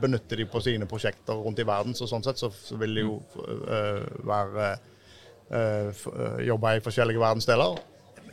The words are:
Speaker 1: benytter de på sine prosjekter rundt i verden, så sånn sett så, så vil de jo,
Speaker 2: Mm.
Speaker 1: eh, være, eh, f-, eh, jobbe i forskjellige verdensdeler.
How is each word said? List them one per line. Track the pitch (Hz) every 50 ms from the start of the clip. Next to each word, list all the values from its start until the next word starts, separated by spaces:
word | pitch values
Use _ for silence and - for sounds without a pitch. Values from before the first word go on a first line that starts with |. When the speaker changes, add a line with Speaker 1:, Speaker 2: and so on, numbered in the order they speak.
Speaker 1:
benytter | 120 135 131 113 - - 120 107
de | 113 101
på | - 117
sine | - 127 117 107 104 98
prosjekter | 113 107 - 107 - - - - 113 110
rundt | 107 110 104 107
i | 117
verden, | 107 101 101 104 120 120 -
så | 123 110
sånn | 120 113 98
sett | 135 127 -
så, | - 113 101
så | - - - 107 110
vil | 110 107 110
de | 110 107 107
jo, | 107 - - - -
Speaker 2:
Mm. | - - - - - - - -
Speaker 1:
eh, | 110 107 104 101 101 - - - - - -
være, | 104 104 101 98 101 107 104 101 98 - - - - - - - - - - - - - - -
eh, | - 117 113 110 107 104 104 104
f-, | 101 - - - -
eh, | - 120 113 113 120 120
jobbe | 120 113 107 110 110 110 110
i | -
forskjellige | 117 107 - 120 113 113 117 113
verdensdeler. | 113 110 113 110 - 117 117 139 - 87 85 - - - - - - - - - -